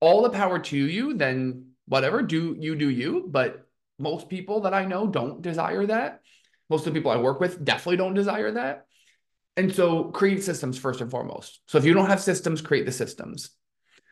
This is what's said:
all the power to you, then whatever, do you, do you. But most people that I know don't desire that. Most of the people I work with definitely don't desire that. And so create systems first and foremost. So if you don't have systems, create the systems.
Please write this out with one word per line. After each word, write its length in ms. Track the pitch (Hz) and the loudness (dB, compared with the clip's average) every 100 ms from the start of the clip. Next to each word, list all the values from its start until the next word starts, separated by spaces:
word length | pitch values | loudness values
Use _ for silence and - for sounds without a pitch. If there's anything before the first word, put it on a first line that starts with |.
all 220 | 165 202 | 6 6
the 60 | 240 | 6
power 300 | 196 190 180 | 2 0 0
to 180 | - 143 | -2 0
you, 380 | 139 185 277 | 0 0 -2
then 540 | 233 135 131 131 127 - _ - | 0 0 0 -2 -6 -12 _ -2
whatever, 340 | 135 135 226 | 0 2 0
do 340 | 226 160 165 151 | 0 0 -2 -4
you, 160 | 156 156 | -6 -2
do 140 | 143 | 0
you. 360 | 120 - 359 359 | 0 -2 -4 -2
But 400 | 139 120 - - _ _ - | 0 0 -2 -16 _ _ -8
most 300 | 147 160 - | -6 -6 -8
people 320 | 185 185 214 | -10 -4 -2
that 140 | 196 | 0
I 100 | 196 | 0
know 220 | 190 185 214 | 0 -2 -2
don't 340 | 135 123 - | -2 -4 -6
desire 460 | 170 165 165 185 202 | -6 -4 -2 -2 0
that. 340 | 220 269 - _ _ _ _ - | 0 -2 -8 _ _ _ _ -2
Most 180 | 156 160 | -2 0
of 60 | |
the 80 | 151 | -2
people 100 | 135 | 2
I 60 | 117 | 2
work 240 | 123 135 | 2 2
with 240 | 180 180 | 0 0
definitely 320 | 147 160 175 180 | -2 -2 0 0
don't 160 | 185 | 0
desire 400 | 196 202 208 214 | 0 0 -2 -2
that. 340 | 226 254 294 - _ _ _ _ _ _ - | -4 -4 -6 -12 _ _ _ _ _ _ -2
And 180 | 190 | 0
so 300 | 190 175 165 | 2 2 2
create 380 | - - 196 190 | -2 0 2 2
systems 340 | 185 135 131 127 | -2 -4 -4 -4
first 240 | 135 123 | -6 -6
and 100 | 117 | -6
foremost. 500 | 123 - - - - - | -8 -8 -12 -16 -20 -2
So 100 | 151 | 4
if 80 | 143 | 6
you 80 | |
don't 140 | 170 190 | 6 6
have 120 | 185 | 4
systems, 400 | 190 175 175 156 | 2 0 -2 -4
create 240 | - - | 0 0
the 80 | 135 | 0
systems. 580 | - 117 - - - - _ _ _ _ _ _ | -4 -6 -8 -14 -14 -16 _ _ _ _ _ _